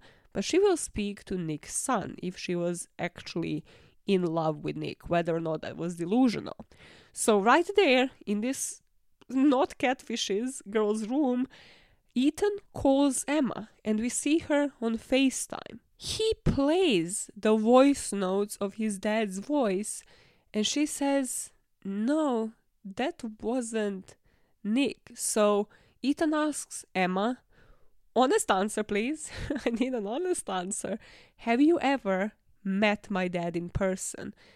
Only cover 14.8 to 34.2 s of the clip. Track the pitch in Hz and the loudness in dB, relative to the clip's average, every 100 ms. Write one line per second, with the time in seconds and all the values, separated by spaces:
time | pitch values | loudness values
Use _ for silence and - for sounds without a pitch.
14.8 | 226 226 - 262 269 - - - - - | -4 -4 0 2 2 0 -6 -10 -12 -18
15.8 | _ _ - - 440 440 - - 277 349 | _ _ -8 -2 0 0 0 2 2 2
16.8 | 359 190 165 190 - - 214 220 214 254 | 2 2 0 -6 -10 -2 2 2 6 8
17.8 | 277 277 - 202 185 196 208 - 202 208 | 8 4 -2 -4 -2 0 -2 -4 -6 -2
18.8 | 220 196 214 220 214 185 196 294 226 190 | -4 -2 -2 0 -2 -4 -2 0 2 0
19.8 | 220 - - - _ _ _ 214 214 285 | -4 -10 -14 -20 _ _ _ -2 0 0
20.8 | 294 - 277 277 262 - - _ _ _ | -2 0 0 0 0 -6 -10 _ _ _
21.8 | 196 196 226 311 294 233 226 - _ _ | -6 -2 0 2 2 0 -4 -8 _ _
22.8 | 196 196 269 - 226 214 214 254 226 226 | -12 -6 -6 -6 -10 -8 -4 -4 -2 -2
23.8 | 208 190 - - _ _ _ _ 202 233 | -2 -4 -10 -20 _ _ _ _ -2 0
24.8 | 277 - - - - 226 208 202 208 _ | 0 -2 -14 -8 -2 2 4 2 -2 _
25.8 | _ _ 254 285 330 311 302 285 - - | _ _ -2 0 0 0 -2 -4 -10 -14
26.8 | - 185 180 185 220 254 _ _ - - | -6 -2 0 0 -2 -4 _ _ -20 -20
27.8 | - _ _ 226 254 427 - 190 208 - | -20 _ _ 2 4 4 2 2 0 -2
28.8 | 208 208 233 311 - - - 269 247 233 | -2 -2 -2 -4 -10 -8 -6 -4 -2 0
29.8 | 262 247 202 262 359 359 - 185 185 - | 0 -2 -4 -2 -2 -2 -4 -4 -4 -6
30.8 | - 214 - - - _ 233 240 302 339 | -6 -8 -10 -20 -20 _ 0 4 4 4
31.8 | 269 277 190 190 208 - _ _ 196 196 | 2 0 0 -2 -2 -6 _ _ -4 2
32.8 | 208 208 - 190 185 175 170 170 175 - | 2 2 -2 -4 -2 -2 -4 -4 -4 -2
33.8 | 190 185 - - | -2 -2 -6 -10